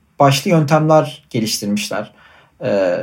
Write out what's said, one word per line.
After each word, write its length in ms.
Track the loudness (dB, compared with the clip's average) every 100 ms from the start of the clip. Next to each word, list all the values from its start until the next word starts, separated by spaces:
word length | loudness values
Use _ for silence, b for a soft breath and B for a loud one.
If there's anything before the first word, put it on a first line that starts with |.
| _ 0
başlı 300 | 2 2 0
yöntemler 760 | 0 2 2 4 2 2 -6 _
geliştirmişler, 840 | -6 -4 -4 -4 -6 -6 -8 -10 b b b b -10
e, 340 | -4 0 0 -2